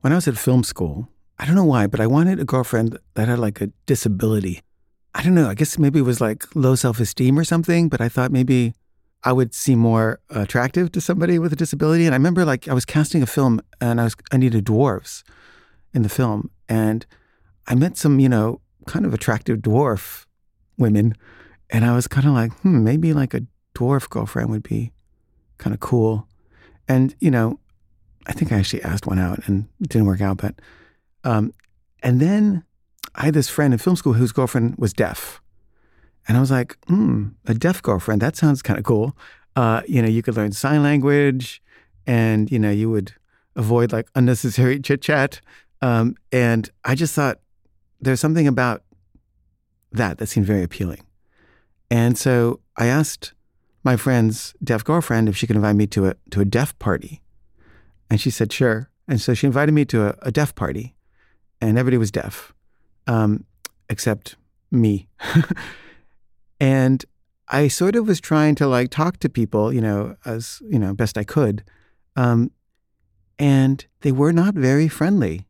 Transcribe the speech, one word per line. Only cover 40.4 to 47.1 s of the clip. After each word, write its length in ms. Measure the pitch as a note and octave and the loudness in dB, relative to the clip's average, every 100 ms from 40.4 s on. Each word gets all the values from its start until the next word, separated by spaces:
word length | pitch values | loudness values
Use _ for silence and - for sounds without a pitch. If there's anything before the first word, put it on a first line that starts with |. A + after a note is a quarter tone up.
| G#2 | -2
sign 300 | G2+ C3+ D3+ | -2 0 2
language 800 | C#3+ D3 C3+ C#3+ C#3+ C3 B2 - _ _ _ _ - | 2 2 2 2 2 0 -6 -14 _ _ _ _ -2
and, 440 | A#2 A2+ A2 G#2+ | 0 2 2 0
you 80 | B2+ | 0
know, 120 | G#2+ | 0
you 200 | G2+ A2 | 0 0
would 240 | A2 G2 - _ _ _ - | -2 -4 -12 _ _ _ -8
avoid, 360 | A2 A#2+ A#2 | 0 2 2
like, 160 | A2+ - | -2 -4
unnecessary 640 | - B2 B2 B2+ G#2+ B2+ C#3 | 0 2 2 -2 0 0 0
<laughs> 20 | |
chit 200 | C3+ C3+ | -2 -4
chat. 380 | - D3+ C#3 - _ - _ _ | 0 0 0 -4 _ -20 _ _
Um, 320 | C3 A#2 A2+ - _ | 0 2 0 -2 _
and 400 | B2+ A#2+ A#2 G#2+ _ | 0 2 0 -4 _
I 100 | - | -4
just 200 | C3 D#3+ | -2 0